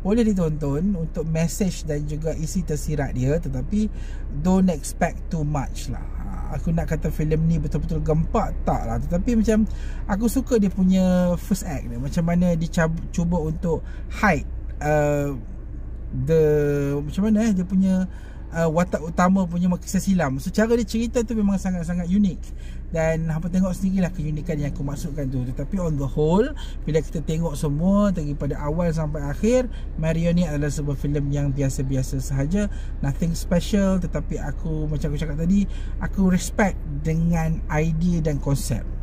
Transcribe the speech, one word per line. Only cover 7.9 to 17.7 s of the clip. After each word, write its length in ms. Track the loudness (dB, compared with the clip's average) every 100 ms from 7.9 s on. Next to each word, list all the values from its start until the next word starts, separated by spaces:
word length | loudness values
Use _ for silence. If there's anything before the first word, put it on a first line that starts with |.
| -2 2
gempak, 480 | 2 2 0 0 0
tak 240 | 0 0 0
lah. 160 | -2
Tetapi 400 | 0 0 2 4
macam 240 | 4 4 2 -2 -6 -6 -2
aku 240 | 0 2
suka 320 | 0 2 2
dia 80 | 2
punya 640 | 4 4 4 4 4 2
first 320 | 0 -2 -2 -2
act 240 | -6 -6
dia, 80 | -6
macam 260 | -2 0 2
mana 240 | 4 4
dia 160 | 2 0
cab-, 400 | 0 0 0 -4
cuba 320 | -2 0 0
untuk 400 | -2 -2 -2 -2 -4 -10 -8 0
hide, 240 | 2 2 -2 -6 -8 -4 0
uh, 480 | 2 2 2 -2 -4 -8 -10 -10 -10 -10 -10 -8 -4 2
the, 120 | 4 6 4 2 2 0 -2
macam 240 | -4 0 2
mana, 240 | 4 4
eh, 40 |
dia 120 | 2
punya, 260 | 2